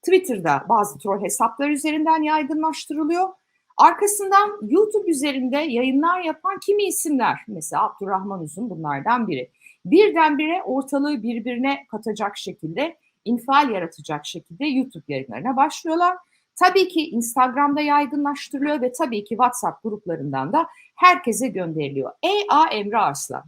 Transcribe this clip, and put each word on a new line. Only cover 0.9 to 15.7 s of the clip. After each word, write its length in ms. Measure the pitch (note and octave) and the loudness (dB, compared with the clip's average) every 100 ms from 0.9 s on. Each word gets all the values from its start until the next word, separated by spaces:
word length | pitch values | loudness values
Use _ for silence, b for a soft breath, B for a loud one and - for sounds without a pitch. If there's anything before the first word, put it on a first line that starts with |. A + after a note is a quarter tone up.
| - | -4
troll 240 | G3+ G3 | -4 -4
hesaplar 480 | F#3+ - A3+ - C#4+ | -4 0 -2 0 -2
üzerinden 520 | C#4+ D#4 D#4 D#4+ D#4+ | 0 -2 0 2 2
yaygınlaştırılıyor. 1040 | D4+ D#4 D4 D#4 D#4 C#4 - D4+ D#4 F4 F#4+ - _ _ _ - | 2 0 0 -2 -2 -4 -6 -4 0 0 -2 -4 _ _ _ 6
Arkasından 840 | D#4 E4+ G4+ G4+ F#4+ G4 G#4 - | 6 6 0 0 4 4 4 -2
YouTube 480 | G#3+ E4+ G#4+ G#4+ F4+ | 0 2 4 2 0
üzerinde 460 | C#4 D4 C4 B3+ C#4 | -2 -2 -2 -2 -2
yayınlar 640 | D#4+ A#3 C4 C4+ E4+ F#4 | 0 0 2 2 2 0
yapan 380 | E4 D#4 F#4 F#4+ | -2 -4 -4 -2
kimi 240 | - G#4 | 0 2
isimler, 560 | F#4+ - E4 C4+ G3 - - | 0 -2 -2 0 0 -2 -8
mesela 340 | F3+ - D3+ | -12 -6 -2
Abdurrahman 600 | G#3 - G3 F#3+ G3+ F#3+ | -2 -4 -4 -4 -4 -8
Uzun 280 | D#3 F#3+ A#3+ | -10 -10 -10
bunlardan 580 | D#3+ D3+ C#3 G3+ B3 G#3 | -8 -6 -4 0 0 0
biri, 220 | C3 B2+ b b b | -4 -8 b b b
birdenbire 760 | F3 E4 G#4 D#4+ D#4 C#4+ D#4 F#4 | 4 6 6 6 2 2 0 -2
ortalığı 600 | - C4 C4+ C#4 D4 C4+ | -2 -4 -2 -2 -2 -4
birbirine 640 | A3+ A#3 A#3+ A#3+ C4+ C#4+ - | -4 -6 -6 -4 -2 -4 -8
katacak 460 | G#3+ A3 G#3+ G#3 - | -8 -6 -4 -4 -6
şekilde 600 | F#3+ - D#3+ E3+ D#4+ - _ _ | -12 -10 -8 -4 -4 -6 _ _
infial 460 | G3+ A#3 C#4 C#4 C#4 | -4 -4 2 2 4
yaratacak 560 | G3 E3+ - D3 D3 - | 0 -6 -8 -8 -8 -8
şekilde 400 | E3 - E3+ D4+ | -14 -14 -6 -2
YouTube 380 | C4 - E3 - | -2 -2 -8 -8
yayınlarına 480 | C3+ C3+ A2 A3+ B3 | -8 -8 -8 -2 0
başlıyorlar. 600 | D4 | 0